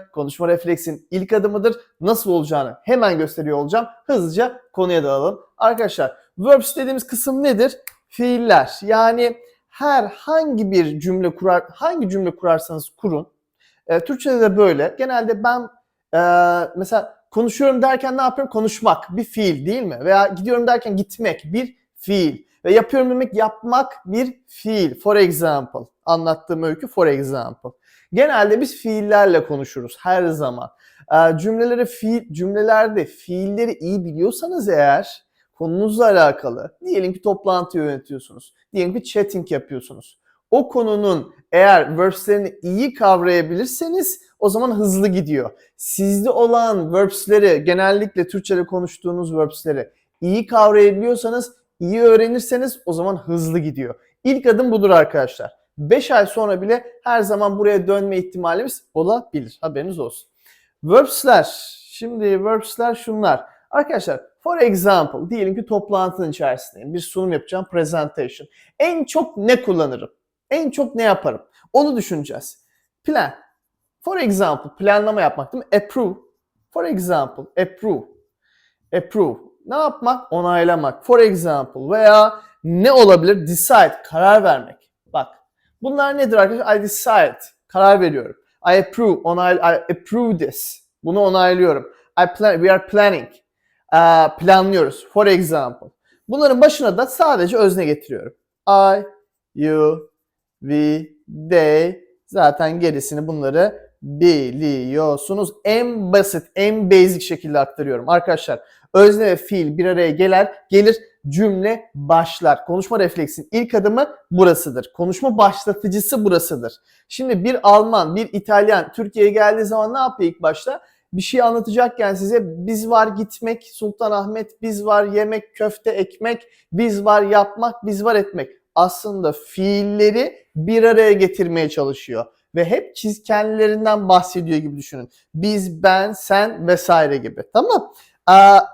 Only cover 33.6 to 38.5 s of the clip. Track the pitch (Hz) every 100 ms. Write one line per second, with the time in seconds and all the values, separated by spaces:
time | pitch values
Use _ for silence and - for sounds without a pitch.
33.6 | 233 - 165 196 170 156 202 226 330 359
34.6 | 202 156 143 147 202 - _ _ _ -
35.6 | 160 175 214 214 233 190 147 - - 120
36.6 | - _ 359 202 185 185 208 196 196 180
37.6 | 175 170 151 135 - 135 - 123 -